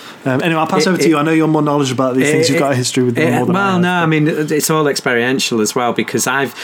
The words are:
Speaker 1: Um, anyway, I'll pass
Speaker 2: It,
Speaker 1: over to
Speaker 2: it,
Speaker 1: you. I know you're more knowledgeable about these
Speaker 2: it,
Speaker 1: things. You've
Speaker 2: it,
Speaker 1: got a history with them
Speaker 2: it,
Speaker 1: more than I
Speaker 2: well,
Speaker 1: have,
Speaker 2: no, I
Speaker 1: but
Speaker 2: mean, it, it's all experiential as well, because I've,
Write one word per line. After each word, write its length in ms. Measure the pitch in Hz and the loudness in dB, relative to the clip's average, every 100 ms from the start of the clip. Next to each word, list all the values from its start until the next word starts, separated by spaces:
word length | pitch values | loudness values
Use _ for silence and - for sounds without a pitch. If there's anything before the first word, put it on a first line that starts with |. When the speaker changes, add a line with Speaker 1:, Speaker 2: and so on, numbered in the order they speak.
| - - | -20 -8
Speaker 1:
Um, 160 | 139 131 | -4 -2
anyway, 200 | 170 160 | 0 0
I'll 80 | 156 | 0
pass 180 | 190 156 | 0 0
Speaker 2:
It, 20 | |
Speaker 1:
over 80 | 170 | 2
to 60 | |
Speaker 2:
it, 40 | 151 | 2
Speaker 1:
you. 80 | 156 | 2
I 40 | |
know 80 | 156 | 2
you're 160 | 160 156 | 2 2
more 140 | 151 | 2
knowledgeable 420 | 147 147 135 123 | 2 0 0 0
about 120 | 131 127 | 0 0
these 120 | 143 | 2
Speaker 2:
it, 40 | |
Speaker 1:
things. 160 | 151 - | 2 2
You've 80 | 139 | 2
Speaker 2:
it, 20 | |
Speaker 1:
got 120 | 139 | 2
a 40 | 131 | 0
history 260 | 123 - | 0 0
with 140 | 127 120 | 0 2
them 100 | 160 | 0
Speaker 2:
it, 40 | 160 | 0
Speaker 1:
more 80 | - | 0
than 100 | 180 | 0
I 20 | |
Speaker 2:
well, 140 | 196 | 0
Speaker 1:
have, 80 | 185 | 0
Speaker 2:
no, 80 | 175 | 0
I 80 | 180 | 0
Speaker 1:
but 40 | 165 | 0
Speaker 2:
mean, 220 | 156 151 | 2 0
it, 240 | 151 151 | 0 -2
it's 180 | 156 143 | -2 0
all 160 | 160 147 | 0 0
experiential 760 | 127 135 120 120 131 - 117 | -2 -2 0 0 -2 -2 -2
as 140 | 107 | -2
well, 180 | 131 120 | 0 -2
because 360 | 113 110 120 131 | -2 -2 -2 -2
I've, 260 | 135 131 - | -2 -4 -6